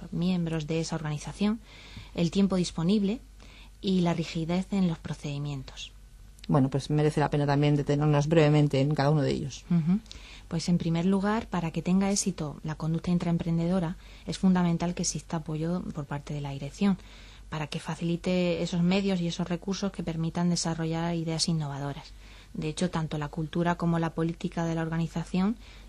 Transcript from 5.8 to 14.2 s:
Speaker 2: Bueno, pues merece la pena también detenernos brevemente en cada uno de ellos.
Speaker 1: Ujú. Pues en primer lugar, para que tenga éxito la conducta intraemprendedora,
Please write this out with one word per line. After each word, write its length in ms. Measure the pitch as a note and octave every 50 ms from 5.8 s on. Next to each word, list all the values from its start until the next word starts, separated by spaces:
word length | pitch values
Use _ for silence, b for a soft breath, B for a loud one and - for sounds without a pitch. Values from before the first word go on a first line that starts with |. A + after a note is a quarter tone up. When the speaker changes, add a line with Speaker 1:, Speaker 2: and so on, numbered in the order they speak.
| - - - - - - - - - - - - - -
Speaker 2:
Bueno, 220 | E3 D3 C3 C3+
pues 200 | - C#3 - -
merece 300 | D3+ D3+ D3 D3+ D3 D#3
la 100 | D3 D3
pena 160 | - D3 C#3+
también 300 | C#3+ C#3+ C#3+ D3 D3 D3
detenernos 520 | C#3+ C#3+ - D3 C#3+ D3 D3+ D3 C#3+ C#3+ D3+
brevemente 540 | E3+ E3 D3+ D3 D3+ D3+ D3 D3 - C3
en 140 | C3+ D3 D3+
cada 160 | D3 C3+ C#3+
uno 100 | D#3 D3+
de 120 | C3+ C3 C3+
ellos. 320 | B2+ - C#3 - - - -
Speaker 1:
Ujú. 300 | F3 E3+ D3+ D#3+ F3+ G#3+ - B B B B B B B B -
Pues 200 | - E3 - -
en 120 | F3 E3+
primer 260 | - E3+ E3 E3+ E3
lugar, 400 | F#3+ G3 G3 F#3 G#3 G#3+ A3+ A3+
para 240 | - - F3+ E3+ D#3+
que 140 | D3+ E3+ D#3
tenga 260 | - F3+ F#3+ G3 G3
éxito 500 | G3+ G3+ - G3 F3 - D#3+ D3 C#3+ - -
la 100 | D#3+ D3+
conducta 380 | - - D#3 E3 E3 - F3
intraemprendedora, 880 | F3 F3 E3+ E3+ E3+ E3 - E3+ E3 E3 E3 E3+ F#3 F#3+ E3+ D#3+ F#3 B B B B B